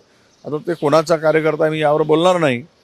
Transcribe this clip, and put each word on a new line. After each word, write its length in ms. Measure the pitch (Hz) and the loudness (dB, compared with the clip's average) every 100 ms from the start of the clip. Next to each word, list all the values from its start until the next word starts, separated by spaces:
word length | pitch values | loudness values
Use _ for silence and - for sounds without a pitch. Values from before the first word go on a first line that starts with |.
| - _ _ _ | -16 _ _ _
आता 120 | 127 147 | -10 -8
ते 180 | - | -6
कोणाचा 420 | 165 151 156 160 165 | -4 0 2 2 0
कार्यकर्ता 480 | 156 160 156 151 | 0 0 0 0
आहे, 80 | 160 | -2
मी 80 | 156 | 0
यावर 220 | 151 151 | 0 0
बोलणार 360 | 156 156 175 180 | 0 2 2 2
नाही, 240 | 151 120 151 _ | 0 -2 -8 _